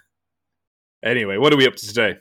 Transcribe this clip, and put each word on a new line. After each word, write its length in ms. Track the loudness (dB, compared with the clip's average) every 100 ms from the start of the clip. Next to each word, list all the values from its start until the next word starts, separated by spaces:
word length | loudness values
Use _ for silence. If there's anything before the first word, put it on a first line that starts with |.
| _ _ _ _ _ _ _ _ _ _
Anyway, 320 | -4 -4 -4 0
what 160 | 2
are 40 | 4
we 100 | 2
up 80 | 0
to 100 | -8
today? 320 | -2 -2 -4